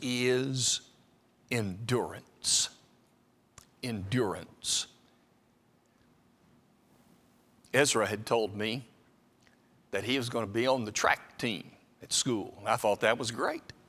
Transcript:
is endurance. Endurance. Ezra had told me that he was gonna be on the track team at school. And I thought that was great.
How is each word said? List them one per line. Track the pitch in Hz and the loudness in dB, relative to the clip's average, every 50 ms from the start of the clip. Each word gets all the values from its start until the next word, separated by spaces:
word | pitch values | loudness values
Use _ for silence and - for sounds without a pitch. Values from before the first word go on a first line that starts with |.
| 151 | -4
is | 127 123 123 123 127 127 127 131 139 131 131 117 - - - - - _ _ _ _ _ _ _ _ _ _ _ - 123 | -2 0 2 2 4 4 2 2 0 -2 0 0 0 0 0 -4 -10 _ _ _ _ _ _ _ _ _ _ _ -4 -2
endurance. | 120 107 98 90 98 117 113 123 120 92 78 87 - - - _ - - - - - - - - - _ _ _ _ _ _ _ _ _ _ _ _ _ _ - - - _ _ - | -2 -2 -2 -4 -6 -4 -2 0 0 0 -2 -6 -12 -16 -20 _ -8 -2 0 2 2 2 0 -4 -14 _ _ _ _ _ _ _ _ _ _ _ _ _ _ -20 -20 -20 _ _ -10
Endurance. | - 123 113 101 92 98 107 127 117 95 85 85 85 - - - - - - - - - - _ _ _ _ _ _ _ _ _ _ _ _ _ _ _ _ _ _ _ _ _ _ _ _ _ _ _ _ _ _ _ _ _ _ _ _ _ _ _ _ _ _ _ - _ _ _ _ _ _ _ _ _ _ - - | -8 -6 -6 -6 -4 -2 0 0 0 0 -2 -6 -8 -14 -16 -10 -4 -2 -2 -2 -2 -6 -12 _ _ _ _ _ _ _ _ _ _ _ _ _ _ _ _ _ _ _ _ _ _ _ _ _ _ _ _ _ _ _ _ _ _ _ _ _ _ _ _ _ _ _ -20 _ _ _ _ _ _ _ _ _ _ 0 4
Ezra | 131 147 139 - 117 107 101 | 4 4 6 4 2 2 0
had | 107 104 110 | 0 -4 -2
told | - 120 117 110 95 101 | 0 2 2 2 0 -4
me | 104 107 110 113 139 123 - _ _ _ _ _ _ _ _ _ _ _ _ _ _ _ _ _ _ _ - - | -4 -4 -2 -4 -4 -8 -12 _ _ _ _ _ _ _ _ _ _ _ _ _ _ _ _ _ _ _ -6 -6
that | 98 98 | -4 -2
he | 117 131 | 0 0
was | 139 120 120 | 0 0 -2
gonna | 123 117 110 98 | -2 -2 -4 -2
be | 98 117 120 | 0 0 2
on | 131 131 131 113 | 2 2 2 0
the | 104 | -4
track | 104 - - - 151 - - - - - | -4 0 2 2 2 2 -2 -18 -10 -4
team | - 120 104 80 - - - - _ _ _ - - | -4 -2 -2 -4 -8 -12 -20 -20 _ _ _ -18 -8
at | - - | -2 -2
school. | - - 135 120 104 90 - - - | 0 2 2 0 0 -2 -6 -10 -8
And | 101 110 | 0 0
I | 113 | 0
thought | 120 - 127 101 - - | 4 4 4 4 4 4
that | 110 117 120 | 2 4 2
was | 127 113 | 0 -6
great. | 117 - 151 208 311 - - - - - - | -4 -4 -4 -4 -4 -6 -10 -16 -20 -20 -20